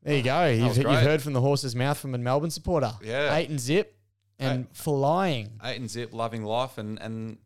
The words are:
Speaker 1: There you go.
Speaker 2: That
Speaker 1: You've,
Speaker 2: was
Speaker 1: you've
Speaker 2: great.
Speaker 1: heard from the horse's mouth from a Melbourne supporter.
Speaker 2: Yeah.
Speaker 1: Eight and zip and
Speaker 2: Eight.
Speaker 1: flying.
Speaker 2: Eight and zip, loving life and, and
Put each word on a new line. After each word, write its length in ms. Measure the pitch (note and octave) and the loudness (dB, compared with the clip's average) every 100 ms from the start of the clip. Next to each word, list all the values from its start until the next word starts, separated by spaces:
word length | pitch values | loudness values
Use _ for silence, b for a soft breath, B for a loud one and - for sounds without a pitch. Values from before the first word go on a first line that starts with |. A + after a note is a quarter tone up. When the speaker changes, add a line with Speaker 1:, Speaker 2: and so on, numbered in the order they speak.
Speaker 1:
There 120 | - C#3+ | 0 0
you 60 | |
go. 60 | B2 | 2
Speaker 2:
That 240 | D3 F3 A2+ | 2 4 4
Speaker 1:
You've, 120 | A#2+ | 4
Speaker 2:
was 80 | A2 | 4
Speaker 1:
you've 80 | C3 | 4
Speaker 2:
great. 160 | C3 | 4
Speaker 1:
heard 180 | B2+ D3+ | 6 4
from 120 | C#3 | 2
the 80 | C3+ | 0
horse's 340 | C3 C#3 C3+ A#2 | 2 2 -2 -2
mouth 220 | C3 D3 | 0 -2
from 180 | C#3 B2+ | -4 -4
a 20 | |
Melbourne 340 | A#2+ C3+ D#3+ | 0 0 0
supporter. 400 | D3+ E3 E3+ B2+ G2+ | -4 -2 0 0 -4
Speaker 2:
Yeah. 320 | G#2+ B2 D3 D3+ | -6 -2 0 0
Speaker 1:
Eight 140 | D3+ | 0
and 100 | D3 | -4
zip 360 | B2 E3 G#3+ _ _ _ _ _ | 0 0 0 _ _ _ _ _
and 220 | C3+ B2+ B2+ | -2 -2 -4
Speaker 2:
Eight. 60 | - | -8
Speaker 1:
flying. 720 | - C#3+ C#3 E3 F#3+ C3+ G#2 A2 | -2 0 2 2 2 -2 -4 -10
Speaker 2:
Eight 160 | A#2+ A2+ | -10 -8
and 100 | A#2+ | -8
zip, 240 | A2+ A#2+ | -8 -8
loving 300 | A2+ A2+ A2+ G#2+ | -4 -4 -4 -2
life 320 | A2+ C3 - | -2 -2 -6
and, 200 | G#2+ G#2+ | -8 -8
and 380 | A2 A2+ A2+ - | -8 -8 -10 -12